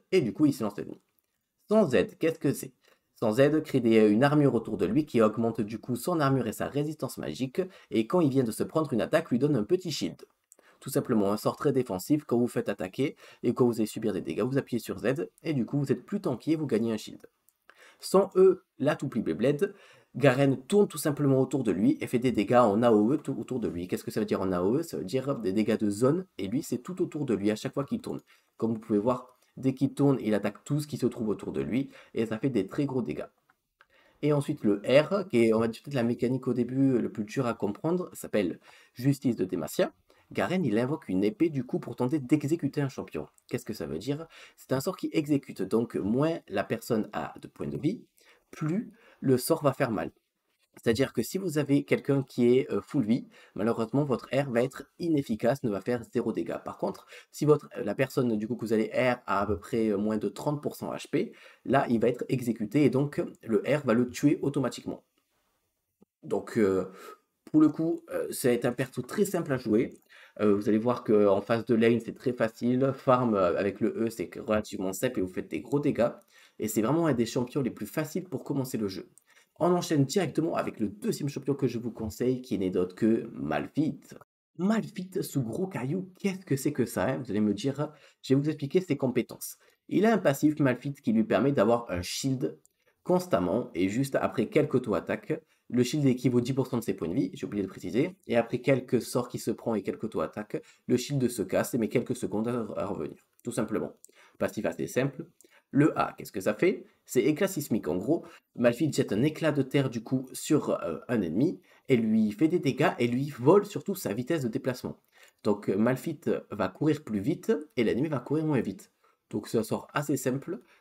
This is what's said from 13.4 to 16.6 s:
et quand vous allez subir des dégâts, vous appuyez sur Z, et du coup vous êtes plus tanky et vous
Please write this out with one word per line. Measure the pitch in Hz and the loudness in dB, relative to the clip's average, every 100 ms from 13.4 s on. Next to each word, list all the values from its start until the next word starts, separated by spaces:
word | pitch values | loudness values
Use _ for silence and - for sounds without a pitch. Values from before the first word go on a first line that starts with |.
et | 123 | -2
quand | 117 | 2
vous | 123 113 | 2 2
allez | 107 | -2
subir | - 110 | -2 -4
des | 92 | -4
dégâts, | 71 82 | -4 -4
vous | 117 135 | -2 -2
appuyez | - 120 | -2 -6
sur | - 92 | -6 -4
Z, | 92 143 - _ | -4 -4 -6 _
et | 156 | -6
du | 147 | -4
coup | 107 143 | -2 -2
vous | 135 | -2
êtes | 123 | -2
plus | - 202 | -4 -6
tanky | 180 120 - | -4 -4 -2
et | |
vous | 156 | -2